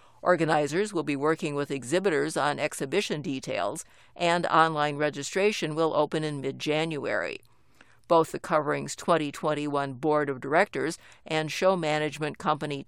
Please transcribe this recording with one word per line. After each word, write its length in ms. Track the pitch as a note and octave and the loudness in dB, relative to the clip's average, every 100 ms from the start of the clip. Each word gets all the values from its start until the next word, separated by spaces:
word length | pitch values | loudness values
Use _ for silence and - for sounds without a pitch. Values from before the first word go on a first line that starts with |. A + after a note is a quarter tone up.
| - - | -20 -2
Organizers 720 | - F3 D#3+ D#3 D3 E3 G#3 | 2 4 4 2 2 0 -2
will 120 | F#3 | -2
be 120 | D3 C#3 | -2 0
working 380 | D3 D#3+ D#3+ | 0 0 -2
with 160 | C#3+ C#3+ | -4 -4
exhibitors 640 | C#3 B2 F3 G3 D3 D3+ D#3 | -6 -2 0 2 2 0 0
on 220 | C#3+ C#3 | 0 0
exhibition 640 | D3 - C#3 F3 - D3+ | -2 -4 -2 -2 -2 -4
details, 640 | C#3+ C3 - G#2 G2+ D#3 - - - | -4 -6 -4 -2 -2 -4 -12 -20 -20
and 300 | - E3+ F3 | -4 0 2
online 540 | - D#3+ D#3+ D3+ D3 C#3+ | 2 4 4 2 -2 0
registration 760 | D3+ D3 C#3 - G#3 G#3+ D#3 | -2 -2 -4 0 0 0 -2
will 200 | D3+ D#3+ D3 | 0 2 2
open 260 | D3+ D#3 | 2 0
in 200 | D#3 C#3+ | -2 -4
mid-January. 1000 | C3+ C3 D3 D3+ E3 D3 A#2+ G#2 E2 - - - _ - - - - | -6 -4 -2 0 0 -4 -2 -2 -2 -6 -14 -20 _ -20 -20 -14 4
Both 240 | E3 D#3+ | 4 4
the 60 | - | -2
Coverings 560 | - D#3+ D3 C#3+ C#3 | 0 0 0 -2 -4
twenty 380 | - - E3 D3 | -4 0 2 0
twenty-one 600 | - D#3+ D3 D3 C#3+ C#3 | -4 -2 -2 -2 -2 -2
Board 340 | B2+ D#3 D3+ C#3+ | -2 2 2 2
of 140 | C3+ | -2
Directors 560 | C3+ D#3+ G3+ C#3 C#3+ - - - - | 0 2 2 0 -2 -4 -12 -18 -4
and 240 | D#3 D#3 | -2 -2
show 240 | - F#3+ | 2 4
management 640 | F#3+ D#3 D3+ D3+ D3 D3+ - | 4 2 0 0 -2 -6 -2
company 480 | - D3 D3+ C#3 | -2 0 -2 -6